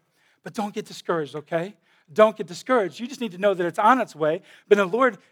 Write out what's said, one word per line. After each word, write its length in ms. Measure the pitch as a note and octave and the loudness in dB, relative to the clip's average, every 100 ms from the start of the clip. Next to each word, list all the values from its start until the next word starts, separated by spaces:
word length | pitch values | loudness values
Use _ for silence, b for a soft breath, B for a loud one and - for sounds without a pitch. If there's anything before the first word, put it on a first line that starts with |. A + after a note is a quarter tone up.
| _ _ _ _ | _ _ _ _
But 140 | - - | -12 -8
don't 180 | G#3 | -6
get 140 | G#3+ F#3+ | -8 -12
discouraged, 480 | - - E3+ C#3+ D3 | -12 -4 -4 -4 -10
okay? 420 | D3 E3+ F3+ G#3+ _ _ _ | -8 -6 -6 -12 _ _ _
Don't 240 | D#3 A3 A3 | 4 4 4
get 120 | F3 | -10
discouraged. 520 | E3+ - C4 F#3 - | -10 -2 0 0 -6
You 60 | A#3+ | -12
just 160 | C#4 | -8
need 120 | A#3 | -10
to 40 | F3 | -2
know 160 | G3+ | -2
that 140 | F3+ F3 | 0 -2
it's 100 | E3 | 2
on 240 | G#3+ B3+ | 4 4
its 140 | G3+ D3+ | 0 -4
way. 260 | D3+ E3+ b b _ | -2 -2 b b _
But 120 | G3+ | 2
the 60 | F#3+ | 4
Lord, 340 | A3 C4 F#3+ _ | 2 0 0 _